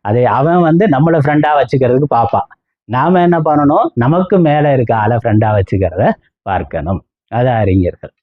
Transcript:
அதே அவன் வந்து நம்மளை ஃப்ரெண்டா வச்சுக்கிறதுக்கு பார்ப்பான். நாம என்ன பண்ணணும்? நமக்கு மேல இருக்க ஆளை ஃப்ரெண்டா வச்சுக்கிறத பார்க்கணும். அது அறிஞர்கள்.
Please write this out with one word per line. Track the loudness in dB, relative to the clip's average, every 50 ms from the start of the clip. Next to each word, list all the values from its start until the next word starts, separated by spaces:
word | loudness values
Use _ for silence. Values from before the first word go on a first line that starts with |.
அதே | _ -2 -2 0 0
அவன் | 0 0 0 0 0 2 2
வந்து | 2 2 2 2 2
நம்மளை | 2 0 0 2 2 2 0 0
ஃப்ரெண்டா | 0 0 0 0 2 0
வச்சுக்கிறதுக்கு | 0 0 0 0 0 0 2 0 0 0 0
பார்ப்பான். | 0 0 0 0 -2 -4 -4 _ -14 _ _ _ _ _ _ -6
நாம | -4 -2 0 2 2 2
என்ன | 2 2 2 0
பண்ணணும்? | 0 0 0 2 2 2 2 2 0 -2 _
நமக்கு | -2 0 0 0 0 0 0 0 2
மேல | 2 2 2 2 2 0
இருக்க | 0 0 0 0 0
ஆளை | 0 0 0 0
ஃப்ரெண்டா | 0 0 0 0 2 2 2
வச்சுக்கிறத | 0 0 -2 -2 -2 -2 -2 -2 -2 -2 -2 -2 -2 _ _ _ _ _
பார்க்கணும். | _ -6 -6 -6 -6 -6 -8 -8 -6 -6 -6 -6 _ _ _ _ _ _
அது | -4 -2 -2 0
அறிஞர்கள். | 0 0 0 0 0 0 0 0 -4 _ -20 -20 _ _